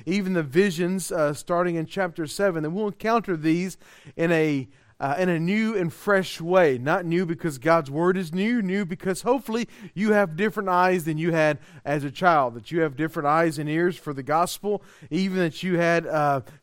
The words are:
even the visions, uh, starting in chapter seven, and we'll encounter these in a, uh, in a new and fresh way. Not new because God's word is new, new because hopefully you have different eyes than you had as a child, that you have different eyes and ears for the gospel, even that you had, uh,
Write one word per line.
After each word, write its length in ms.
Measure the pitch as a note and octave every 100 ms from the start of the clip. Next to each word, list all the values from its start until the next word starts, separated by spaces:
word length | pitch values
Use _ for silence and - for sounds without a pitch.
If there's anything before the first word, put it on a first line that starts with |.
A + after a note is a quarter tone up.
even 300 | C#3 G3 F#3
the 80 | F3+
visions, 680 | C#3+ D#3+ G3+ D#3+ F3+ F#3+ -
uh, 220 | F3 D3
starting 440 | D3 - F3 F3+ E3
in 100 | D#3
chapter 400 | G3 F3+ E3 D3
seven, 400 | - G3+ E3 D3+
and 80 |
we'll 140 | F#3 G#3
encounter 500 | - A3 A3+ G3 D#3+
these 400 | D#3+ E3+ F#3 - - - C3+ -
in 140 | E3
a, 360 | E3 D#3 C#3 B2+ _ _ -
uh, 140 | C#3 D#3
in 120 | F3+
a 100 | E3
new 340 | E3+ G#3+ A3
and 200 | G#3+ E3+
fresh 480 | - G3+ G3 - -
way. 340 | E3 F#3 D#3+ B2
Not 300 | C3+ F#3 E3+
new 180 | E3+
because 320 | F3 E3 E3+ C3
God's 340 | D#3+ E3 C#3
word 280 | D3 F3 F#3+
is 160 | E3
new, 260 | F3+ G#3+ B3
new 240 | F#3 G3
because 380 | F3+ F#3+ F#3+ F3+
hopefully 440 | A#3 C4 - A3+ A3+ - G3+
you 180 | E3+ G#3+
have 240 | G#3 F#3+ D#3
different 320 | G#3+ G#3+ F#3+
eyes 380 | F3+ F#3 F3+ D#3
than 100 | D#3
you 160 | E3+
had 260 | E3 D#3 D3 - D3+ -
as 180 | D3
a 60 | C#3
child, 420 | - F3+ D#3 B2
that 180 | A#2 -
you 120 | E3
have 140 | D#3 C3
different 320 | D#3 E3 C#3+
eyes 300 | D#3 E3+ D3+
and 80 | D3+
ears 300 | D#3+ F3+ E3
for 160 | D3+
the 100 | C#3
gospel, 600 | C3 D#3 F3 - G3+ G3+ - - C#3+
even 300 | E3 F#3+ F#3
that 240 | E3+ -
you 160 | F#3 E3+
had, 280 | E3+ E3+ D#3
uh, 360 | D#3 D3 C#3 - -